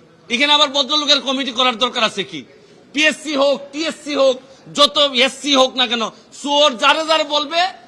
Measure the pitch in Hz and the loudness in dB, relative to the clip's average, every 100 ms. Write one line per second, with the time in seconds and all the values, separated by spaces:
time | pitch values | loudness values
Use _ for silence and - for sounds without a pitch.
0 | - _ - 233 294 294 294 277 262 302 | -20 _ -6 0 2 2 2 0 -2 -2
1 | 285 285 247 269 269 233 254 220 247 233 | 0 0 0 -4 -4 0 0 0 -2 0
2 | 220 202 185 156 113 - - - - 277 | -2 -2 -8 -10 -14 -20 -20 -20 -8 0
3 | 311 - 294 285 277 269 - 294 320 - | 0 0 -4 0 0 0 -6 -8 -6 -8
4 | 294 277 269 247 - - - 165 285 302 | -4 0 2 0 -8 -20 -6 0 2 2
5 | 285 254 254 - 277 277 262 226 247 233 | 0 2 0 -2 0 2 2 0 -2 -2
6 | 208 - - - 277 285 294 226 277 302 | -4 -8 -20 -10 -2 2 2 4 2 2
7 | 311 311 302 294 294 330 370 - | 2 0 0 -2 -2 0 -2 -4